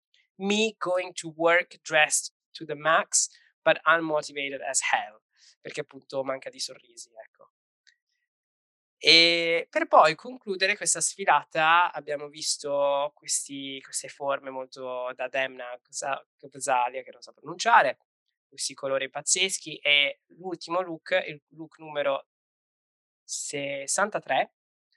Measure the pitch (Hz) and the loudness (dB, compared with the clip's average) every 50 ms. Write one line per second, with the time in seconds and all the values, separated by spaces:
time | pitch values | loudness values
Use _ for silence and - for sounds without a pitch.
0 | _ _ _ _ _ _ _ - 190 196 208 214 220 226 214 - - 175 180 180 | _ _ _ _ _ _ _ -6 -2 0 2 2 0 0 -2 -4 -4 -2 -2 -2
1 | 180 185 170 - - 165 156 156 165 165 170 175 175 - - - - - 156 156 | -2 -4 -8 -12 -12 -10 -4 0 2 4 4 4 2 -2 -10 -18 -6 0 2 4
2 | 151 151 - - - - _ _ _ _ - - 165 151 151 143 151 156 165 190 | 4 4 2 -2 -2 -4 _ _ _ _ -18 -14 -12 -10 -8 -4 0 2 2 2
3 | 208 - - - - - - - _ _ _ _ - 160 156 - - 156 160 165 | 2 0 0 -2 -2 -2 -6 -12 _ _ _ _ 2 2 2 2 4 4 4 4
4 | 165 160 156 151 147 - 143 143 139 139 135 131 - 139 131 - - - - 117 | 4 0 0 -2 -2 -4 -6 -8 -6 -6 -6 -8 -6 -4 -2 -2 0 2 0 0
5 | 104 107 107 110 _ _ _ _ _ - _ _ - - - 147 143 _ - 135 | 0 -2 -14 -20 _ _ _ _ _ -20 _ _ -18 -14 -10 -10 -12 _ -14 -20
6 | - - 143 135 131 135 135 135 - 131 127 131 - - 127 - _ 120 117 117 | -16 -10 -8 -6 -4 -4 -6 -8 -8 -12 -12 -10 -10 -10 -10 -14 _ _ -20 -20
7 | - 117 113 110 110 - _ _ - _ _ _ _ _ _ _ _ _ _ _ | -20 -20 _ -20 -20 -20 _ _ -20 _ _ _ _ _ _ _ _ _ _ _
8 | _ _ _ _ _ _ _ _ _ _ _ _ _ _ _ _ _ _ _ - | _ _ _ _ _ _ _ _ _ _ _ _ _ _ _ _ _ _ _ 0
9 | - 151 160 165 170 170 170 170 170 165 165 165 165 - - 311 330 - - 262 | 6 8 8 8 8 6 4 2 2 2 2 0 0 -2 -2 -2 0 6 8 8
10 | 165 156 156 - - 247 262 254 - 214 190 180 190 190 208 - 180 170 - 165 | 8 8 6 0 -6 -16 -18 -14 -10 -8 -4 0 0 0 0 0 0 -2 -2 0
11 | 160 - - - 196 180 - 147 - _ - 160 156 160 165 175 180 165 - 151 | -2 -4 -4 -2 2 4 4 4 2 _ -2 0 4 4 6 4 4 2 -2 -6
12 | 143 147 147 143 151 147 147 156 151 - - - - 143 143 143 143 143 143 143 | -8 -8 -8 -8 -8 -10 -12 -8 -4 -4 -4 -4 -4 -2 0 2 2 2 2 2
13 | 143 147 - _ - 139 - - - - 143 139 139 139 135 135 - - - - | 0 -2 -6 _ -8 -4 -4 -4 -4 -6 -10 -10 -10 -10 -12 -12 -12 -10 -10 -10
14 | - 127 - - 147 139 139 139 139 135 131 131 131 131 - 135 131 127 127 123 | -10 -10 -12 -6 -4 -2 -2 -2 -4 -8 -10 -10 -12 -12 -12 -12 -10 -8 -6 -6
15 | 123 127 127 127 131 127 139 135 131 131 131 127 123 120 123 123 _ _ - - | -6 -8 -8 -8 -8 -6 -4 -4 -4 -4 -6 -10 -14 -14 -14 -16 _ _ -12 -8
16 | 147 139 135 - - _ _ _ - 135 - 135 127 139 131 123 123 123 127 131 | -6 -4 -4 -6 -6 _ _ _ -20 -20 -16 -8 -2 0 0 2 0 -2 -4 -8
17 | 127 127 - 123 - 117 - _ - 143 175 180 - 220 233 214 160 131 113 _ | -14 -14 -18 -20 -20 -20 -20 _ -14 -12 -8 -4 2 4 6 6 6 4 0 _
18 | _ _ _ _ _ _ _ _ _ _ 135 135 - - 135 - - 135 135 135 | _ _ _ _ _ _ _ _ _ _ -12 -8 -8 -8 -8 -6 -6 -4 -2 -2
19 | 135 131 - 147 151 - - 185 185 190 190 - - 156 147 - - 147 143 143 | -4 -4 -8 -6 -2 -2 0 0 0 -2 -2 -6 -10 -10 -10 -4 0 2 4 4
20 | 143 139 - _ _ _ 170 160 180 185 175 160 - 165 170 180 185 175 165 156 | 4 2 -2 _ _ _ _ -14 -10 -10 -10 -10 -6 -4 -2 -2 -2 -4 -8 -10
21 | - - 185 185 - - 151 147 _ _ 160 156 160 156 _ - 160 156 147 147 | -6 -2 -2 -2 -2 -2 -10 -14 _ _ -20 -18 -18 -18 _ -20 -16 -10 -4 -2
22 | 143 143 139 135 - _ _ _ _ _ _ _ _ _ _ _ _ _ _ _ | 0 0 -2 -2 -4 _ _ _ _ _ _ _ _ _ _ _ _ _ _ _
23 | _ _ _ _ _ - - - - - - 143 139 139 143 139 139 135 - - | _ _ _ _ _ -12 -12 -10 -10 -10 -8 -8 -8 -8 -8 -8 -6 -4 -2 0
24 | 196 214 208 165 - - 131 143 202 - _ _ _ _ _ _ _ _ _ | 0 0 -2 -4 -2 0 0 0 0 0 _ _ _ _ _ _ _ _ _